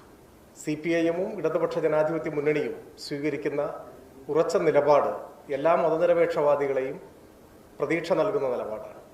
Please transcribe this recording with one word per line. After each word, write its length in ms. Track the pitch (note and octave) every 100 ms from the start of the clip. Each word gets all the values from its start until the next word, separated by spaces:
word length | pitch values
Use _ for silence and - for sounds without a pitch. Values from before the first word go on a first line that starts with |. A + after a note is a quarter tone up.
| - - - - - -
സി 100 | - D3+ E3+
പി 40 |
ഐ 140 | E3 E3
എമ്മും 180 | E3+ G3+ G#3
ഇടതുപക്ഷ 400 | D#3 E3+ E3 E3+
ജനാധിപത്യ 500 | D#3 D#3 D#3 D#3+ E3
മുന്നണിയും 440 | D3+ C#3+ D3+ B2+ - - -
സ്വീകരിക്കുന്ന 580 | - C#3+ D3 C#3+ D3 C#3 D3 - - - - - -
ഉറച്ച 260 | D3+ D#3+ G3+
നിലപാട് 540 | E3+ C#3+ D3 D3 - - - - -
എല്ലാ 220 | C3+ D3+ E3+
മതനിരപേക്ഷവാദികളെയും 1200 | E3 D#3+ E3+ E3+ E3 E3+ D3 C#3 C#3 C3 C3 D3+ - - - - - - - -
പ്രതീക്ഷ 340 | C#3 E3 D#3+
നൽകുന്ന 360 | E3+ D3+ C#3 C3+ A#2+
നിലപാടാണ്. 440 | G#2+ G#2+ - - -